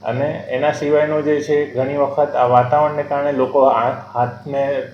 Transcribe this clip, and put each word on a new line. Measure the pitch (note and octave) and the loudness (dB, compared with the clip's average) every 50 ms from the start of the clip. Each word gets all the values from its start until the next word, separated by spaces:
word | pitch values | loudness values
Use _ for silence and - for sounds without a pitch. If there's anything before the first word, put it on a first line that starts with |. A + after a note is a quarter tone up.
| - | -6
અને | - A#2+ B2+ C#3 D3+ D#3+ - - - | -4 -4 -2 -2 -4 -4 -6 -8 -6
એના | B2+ B2+ C#3+ D3+ | -4 0 0 0
સિવાયનું | C#3+ - D3+ D3 D3+ D3 D3+ D3+ D#3 D3+ D3 | -2 -2 0 2 2 2 2 2 0 -2 0
જે | D3 D3+ D3 | 0 0 0
છે, | D3 D3+ D3 D3 D3 C#3+ B2 | 0 0 0 0 0 -2 -2
ઘણી | B2 C3 C3+ C#3+ | -4 -4 -2 0
વખત | C#3+ C#3 C3 - - D3 C#3+ C3+ | 0 0 0 2 0 0 0 2
આ | B2+ B2 | 0 2
વાતાવરણને | B2 B2 B2 B2 B2 D3+ D3 D3+ D3+ D3 D3 C#3+ | 4 4 4 4 4 2 2 2 2 0 -4 -4
કારણે | C#3+ C#3+ C#3+ C#3+ D3 | -4 -4 -2 -2 -2
લોકો | C#3+ C3 C3 B2+ - C#3+ | 0 0 -2 0 2 4
આ | C3 C3+ A#2+ A2+ A#2 B2 B2+ B2 - - - | 4 4 4 2 0 -2 -2 -4 -10 -8 -4
હાથને | A#2+ B2 A#2+ B2 - - D3 C#3 C#3 C#3 C#3 C#3+ C3+ C3 B2+ | -2 -2 -2 -4 -12 -12 -8 -4 -4 -2 -2 -2 -4 -6 -10